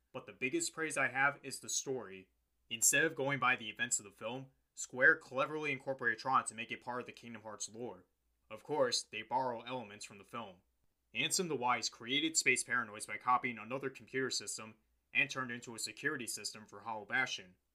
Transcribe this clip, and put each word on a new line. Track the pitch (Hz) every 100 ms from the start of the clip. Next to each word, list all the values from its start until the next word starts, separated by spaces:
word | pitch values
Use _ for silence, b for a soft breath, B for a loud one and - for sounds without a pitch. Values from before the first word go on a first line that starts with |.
| _
but | 127 127
the |
biggest | 98 127 165 -
praise | - 156 147
I | 127
have | 127 139 139
is | 139 -
the | 117
story. | - 139 127 98 95 95 _ _ _ -
Instead | 131 - 143
of | 160 139
going | 135 139
by | 123 123
the | 110
events | 104 120 -
of | 104
the |
film, | - 110 131 135 _ _
Square | - - 123 143 160
cleverly | - 127 143 156 151
incorporated | 131 139 131 120 113
Tron | 131 131 127
to | 110
make | 117
it | 117
part | - 123
of | 117
the |
Kingdom | 104 120 113
Hearts | 110 104 -
lore. | 110 120 90 - _ _ _ -
Of | 110
course, | - 147 123 113 -
they | 107 110
borrow | 123 131 117 117
elements | 131 104 104 -
from | 104
the |
film. | 95 120 104 87 _ _ _ _ _ 110
Ansem | 156 - 180
the | 135
Wise | 120 120 107
created | - 117 143 156 160
Space | 135 123
Paranoids | - 123 110 107 110
by | 107
copying | 123 123 127 113
another | 107 135 135
computer | 131 110 131 131
system | - 104 - 110 - _ _ _
and | 123 135
turned | 135 127
it | 120
into | 120 110
a |
security | 110 110 139 147 110
system | - 101 113 107
for | 101
Hollow | 110 110 101
Bastion. | 123 127 - 92 - _